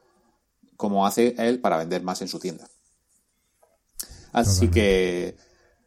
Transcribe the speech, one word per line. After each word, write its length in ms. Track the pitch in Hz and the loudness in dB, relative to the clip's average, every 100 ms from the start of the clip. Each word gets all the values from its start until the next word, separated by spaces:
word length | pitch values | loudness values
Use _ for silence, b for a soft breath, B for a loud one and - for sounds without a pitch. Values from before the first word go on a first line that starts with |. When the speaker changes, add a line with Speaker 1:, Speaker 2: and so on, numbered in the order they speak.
| _ _ _ _ _ _ _ - | _ _ _ _ _ _ _ -6
Speaker 1:
cómo 280 | 104 98 | -2 2
hace 300 | 98 117 120 117 | 2 2 0 2
él 220 | 117 123 | -2 0
para 160 | 104 82 | 0 0
vender 240 | 82 90 | -2 -6
más 180 | 90 90 | -6 -8
en 60 | 92 | -8
su 100 | 87 | -8
tienda. 260 | 90 - - _ _ _ _ _ _ _ _ _ _ _ _ - B B B | -10 -12 -18 _ _ _ _ _ _ _ _ _ _ _ _ -16 B B B
Así 340 | - 110 92 107 | -2 2 4 4
Speaker 2:
Totalmente. 20 | |
Speaker 1:
que, 640 | 87 101 95 92 87 87 - b b b b | 4 4 2 0 -2 -6 -12 b b b b